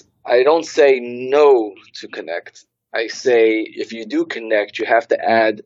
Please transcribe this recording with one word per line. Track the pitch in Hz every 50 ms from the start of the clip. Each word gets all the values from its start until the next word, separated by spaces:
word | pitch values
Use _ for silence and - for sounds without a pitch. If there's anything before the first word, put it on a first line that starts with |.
| - _ _ _ -
I | - 120 123 123
don't | 143 160 170 160
say | - - 156 147 139 135 123
no | 120 120 120 123 127 127 135 147 151 143 135 120 110 104 95 - - _ -
to | - - 104
Connect. | - 110 95 78 82 87 - - - - - _ _ _ _ _ -
I | 110 113 107
say | - - - 135 123 117 113 113 110 110 107 -
if | - - 107 - 113
you | 113 113
do | 107 143 160 170
Connect, | - - 117 117 110 110 104 101 101 - -
you | 110
have | - 120 113 113 -
to | 120 -
add | - 101 113 113 110 110 107 104 -